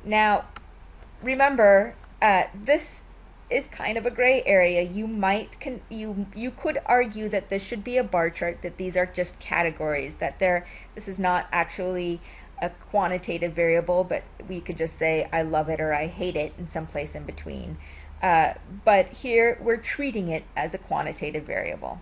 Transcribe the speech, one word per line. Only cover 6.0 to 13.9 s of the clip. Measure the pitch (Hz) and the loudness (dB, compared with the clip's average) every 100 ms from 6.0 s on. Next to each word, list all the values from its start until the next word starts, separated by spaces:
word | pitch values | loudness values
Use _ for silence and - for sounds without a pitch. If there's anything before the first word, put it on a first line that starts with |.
| 214 202 196 | -8 -6 -8
you | 208 247 | -6 -8
could | - 311 - - | -6 -4 -4 2
argue | 247 240 208 214 | 2 2 -4 -4
that | 196 - | -4 -2
this | 196 | -6
should | 196 226 | -4 -8
be | 226 254 | -2 0
a | |
bar | 214 180 165 | 2 0 0
chart, | 165 170 170 | -2 -6 -4
that | 175 - | -10 -6
these | 185 180 | -2 0
are | 180 | 0
just | - 175 - | -2 -6 -6
categories, | - 165 170 160 156 147 139 - | -4 0 0 0 -2 -2 -4 -6
that | 156 - | -6 0
they're, | 185 175 - - - - | 2 2 -2 -18 -16 -14
this | 202 | -10
is | 190 | -2
not | 185 180 - | 0 0 0
actually | 175 170 - 185 180 175 170 - - - - | -2 -2 -2 -4 -2 -4 -6 -10 -20 -18 -6
a | 175 | -6
quantitative | - - 208 180 180 175 170 170 | -6 0 2 2 -2 -4 -2 -2
variable, | 160 170 170 165 | 2 4 4 4